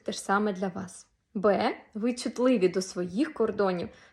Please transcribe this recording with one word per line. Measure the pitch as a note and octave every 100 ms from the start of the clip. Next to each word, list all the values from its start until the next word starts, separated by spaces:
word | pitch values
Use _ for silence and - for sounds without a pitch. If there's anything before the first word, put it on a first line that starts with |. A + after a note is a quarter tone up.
те | -
ж | G#3
саме | - G3 G#3+
для | F#3 G3
вас. | F#3+ F#3 - - _ _
Б. | G#3+ G#3 F#3+ A3 - -
Ви | G#3+ A#3
чутливі | A#3+ - A3+ B3+ B3 F3+
до | F#3
своїх | F#3 - F3+ F3+ D#4
кордонів | - A3 - G3 F3+ - - -